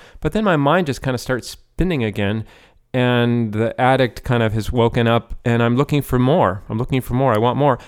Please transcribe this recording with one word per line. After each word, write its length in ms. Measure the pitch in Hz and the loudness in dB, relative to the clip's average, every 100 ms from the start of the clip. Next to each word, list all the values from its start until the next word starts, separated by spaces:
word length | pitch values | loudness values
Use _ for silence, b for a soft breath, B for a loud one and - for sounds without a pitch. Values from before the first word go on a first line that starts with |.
| B B | B B
but 100 | 156 | -4
then 100 | 214 | -2
my 120 | 208 156 | 0 2
mind 300 | 139 175 151 | 2 2 0
just 160 | 120 | -4
kinda 160 | 143 120 | -4 -4
starts 320 | - 127 - | -4 -6 -6
spinning 540 | - _ - 175 151 | -16 _ -4 -2 -2
again, 420 | 110 107 101 110 107 b b b _ | -2 -2 -2 -4 -8 b b b _
and 600 | 127 123 120 120 120 113 | -2 2 2 2 0 0
the 260 | 107 113 - | -2 -2 0
addict 420 | 127 131 123 - | 2 4 0 -2
kind 200 | - 120 | -2 0
of 100 | 110 | 0
has 180 | 110 104 | 0 -2
woken 360 | 120 117 123 117 | 0 2 2 2
up, 260 | 117 - - | 2 -2 -6
and 200 | 120 117 | -2 0
I'm 120 | 120 120 | 2 2
looking 280 | 143 147 | 0 0
for 160 | - 127 | 0 0
more. 440 | 127 175 104 98 - | 2 2 0 -2 -6
I'm 80 | 110 | -6
looking 240 | 127 131 | -2 -4
for 140 | - 123 | -2 0
more. 180 | 135 | 2
I 60 | 107 | 2
want 180 | 117 120 | 2 2
more. 220 | 143 117 | 0 0